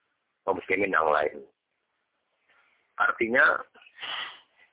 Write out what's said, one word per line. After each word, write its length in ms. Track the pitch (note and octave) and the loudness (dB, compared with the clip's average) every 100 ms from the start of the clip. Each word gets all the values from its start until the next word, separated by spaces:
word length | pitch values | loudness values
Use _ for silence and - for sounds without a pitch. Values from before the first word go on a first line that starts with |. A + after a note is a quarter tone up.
| _ _ _ _ | _ _ _ _
kaum 160 | F#2+ F2+ | -4 -4
muslimin 320 | - F#2+ G2 | -2 -2 0
yang 160 | E2+ D#2+ | 2 2
lain. 320 | D2+ D2 D2 - _ _ _ _ _ _ _ _ _ _ _ _ _ _ - | 2 0 -4 -20 _ _ _ _ _ _ _ _ _ _ _ _ _ _ -2
Artinya, 440 | G2+ - A2+ B2+ D#3+ - - - - - - - - - _ _ _ | -2 0 0 4 4 2 -6 -20 -20 -16 -12 -10 -10 -14 _ _ _